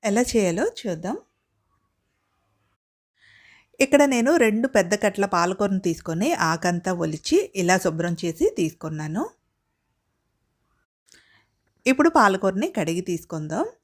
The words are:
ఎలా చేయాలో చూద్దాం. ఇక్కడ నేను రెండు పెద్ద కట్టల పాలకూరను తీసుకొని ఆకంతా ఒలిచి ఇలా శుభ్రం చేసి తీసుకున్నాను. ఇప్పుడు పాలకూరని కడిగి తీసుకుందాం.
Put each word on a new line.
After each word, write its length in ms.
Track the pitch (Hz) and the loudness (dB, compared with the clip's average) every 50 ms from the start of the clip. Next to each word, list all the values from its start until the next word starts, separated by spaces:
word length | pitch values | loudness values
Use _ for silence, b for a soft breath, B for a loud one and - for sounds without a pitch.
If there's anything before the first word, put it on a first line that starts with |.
| - 214 | -2 0
ఎలా 120 | 202 226 247 - | 0 0 0 0
చేయాలో 340 | - 233 202 180 165 180 277 453 466 - | 0 0 0 0 0 -2 -4 -4 -4 -6
చూద్దాం. 380 | - 220 175 160 170 185 254 415 - _ _ _ _ _ _ _ _ _ _ _ _ _ _ _ _ _ _ _ _ _ _ _ _ _ _ _ _ _ _ _ _ _ _ _ _ _ b b b b b b b b b b b b b _ 269 | -8 -8 -8 -8 -8 -8 -10 -10 -12 _ _ _ _ _ _ _ _ _ _ _ _ _ _ _ _ _ _ _ _ _ _ _ _ _ _ _ _ _ _ _ _ _ _ _ _ _ b b b b b b b b b b b b b _ 0
ఇక్కడ 180 | 269 - 285 285 277 262 | 4 6 4 6 6 4
నేను 180 | 240 233 262 320 339 247 | 2 2 2 4 4 4
రెండు 220 | 220 208 214 233 269 - | 4 2 2 -2 0 2
పెద్ద 200 | 214 185 175 202 208 - | 0 2 2 0 0 0
కట్టల 220 | 208 196 - 196 196 196 | -2 0 0 -4 0 0
పాలకూరను 440 | 175 170 175 190 190 208 202 196 190 190 | 0 0 0 0 -2 -2 0 0 0 0
తీసుకొని 440 | 180 165 - - - 160 165 196 - - - - 160 | -2 -4 -4 -6 -8 -4 -2 -2 -2 -2 -2 0 -2
ఆకంతా 440 | 160 165 - 180 175 175 170 190 185 175 170 | -2 0 0 -2 -2 0 -2 -4 -4 -2 -2
ఒలిచి 340 | 160 156 151 _ - 302 370 415 - _ 196 | -4 -4 -6 _ 0 2 2 2 0 _ -4
ఇలా 140 | 180 175 180 185 - | 2 2 2 2 2
శుభ్రం 320 | 185 160 160 165 170 170 165 - | -2 -2 -2 -4 -4 -4 -4 -6
చేసి 240 | 170 - - 311 427 427 - | -8 -4 0 0 0 0 0
తీసుకున్నాను. 680 | 180 160 - _ - 156 160 156 156 151 156 202 320 - _ _ _ _ _ _ _ _ _ _ _ _ _ _ _ _ _ _ _ _ _ _ _ _ _ _ _ _ _ _ _ _ _ _ _ b b b b b b b b b b _ _ _ _ _ _ 247 | -4 -4 -4 _ -10 -10 -8 -8 -8 -6 -6 -6 -6 -6 _ _ _ _ _ _ _ _ _ _ _ _ _ _ _ _ _ _ _ _ _ _ _ _ _ _ _ _ _ _ _ _ _ _ _ b b b b b b b b b b _ _ _ _ _ _ 0
ఇప్పుడు 180 | 262 262 302 330 320 320 | 2 4 4 4 6 6
పాలకూరని 520 | 233 202 190 190 190 196 185 190 254 381 - - | 4 4 4 2 0 0 0 0 -4 -4 -2 -4
కడిగి 260 | 160 156 165 175 180 - | -4 -2 -2 -4 -4 -4
తీసుకుందాం. 520 | 175 165 - _ - 160 151 151 156 202 320 453 494 _ | -6 -6 -8 _ -10 -10 -8 -6 -4 -4 -4 -4 -6 _